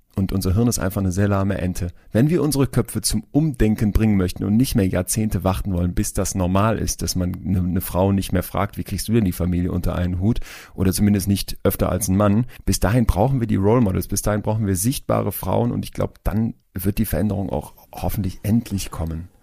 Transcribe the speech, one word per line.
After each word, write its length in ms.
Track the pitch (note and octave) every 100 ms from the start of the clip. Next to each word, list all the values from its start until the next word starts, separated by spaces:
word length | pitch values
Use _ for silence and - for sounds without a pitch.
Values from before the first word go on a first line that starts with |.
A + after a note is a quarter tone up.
| _ -
und 160 | F#2
unser 220 | F#2+ F#2
Hirn 140 | F2+ A#2+
ist 100 | -
einfach 240 | F#2+ G2+
eine 100 | F#2+
sehr 160 | F2+ G2+
lahme 300 | G2 G2 F#2+
Ente. 340 | F2+ F2 F2 - -
Wenn 180 | G#2+ D3
wir 140 | E3+
unsere 240 | D3+ C3+ B2+
Köpfe 340 | - - A2
zum 220 | - A2 -
Umdenken 640 | C#3+ D#3+ - G#2+ G#2+ G#2+
bringen 220 | F#2+ A2 G2
möchten 280 | F2+ -
und 120 | G2+ G#2+
nicht 200 | C3+ A#2+
mehr 120 | F#2
Jahrzehnte 560 | F2+ F#2 - A2 G2
warten 300 | F#2 F#2 G#2
wollen, 220 | F2 F2+ F2
bis 180 | G#2
das 220 | - F#2 F#2+
normal 420 | F2+ F#2+ A2 G#2+
ist, 240 | - -
dass 140 | F2 F2+
man 180 | F2+ F2+
eine, 240 | D#2+ F#2+
eine 220 | F2+ F2+
Frau 300 | - F2 F#2+
nicht 200 | G2 -
mehr 120 | F2+
fragt, 340 | - F2+ G2+ -
„Wie 60 |
kriegst 240 | - F#2+ -
du 60 |
denn 120 | A#2 F#2+
die 60 |
Familie 400 | - F2+ F2 F2
unter 240 | F2 E2+ D#2+
einen 240 | F2+ F2+
Hut?“, 200 | G2+ B2 - - - -
oder 180 | F#2+
zumindest 340 | F#2 G2+ G#2 F#2+
nicht 300 | G2 - -
öfter 260 | G2+ - G#2
als 200 | F#2 G#2
ein 80 | F#2+
Mann, 280 | G#2 G#2 B2+ -
bis 160 | - F#2+
dahin 280 | F#2 B2 A2+
brauchen 320 | F2 B2 C3+
wir 80 | A2+
die 80 | G#2+
Role 260 | G2 B2
Models, 260 | G#2 F#2 -
bis 140 | G2+
dahin 220 | - G#2
brauchen 240 | A2 A2 G2+
wir 80 | F#2
sichtbare 560 | G#2+ D3 - A2 G#2+
Frauen 400 | - - G#2 -
und 120 | G2
ich 100 | F#2+
glaub, 300 | - - -
dann 300 | - G2 A2+ - _ F#2+
wird 240 | F2+ G2
die 60 | A2
Veränderung 440 | D#2 G#2 G2 F2+
auch 240 | C2 - - -
hoffentlich 480 | - F2+ - F#2+ -
endlich 480 | G#2+ A#2 - G2 -
kommen. 380 | - E2 D#2+ F2 _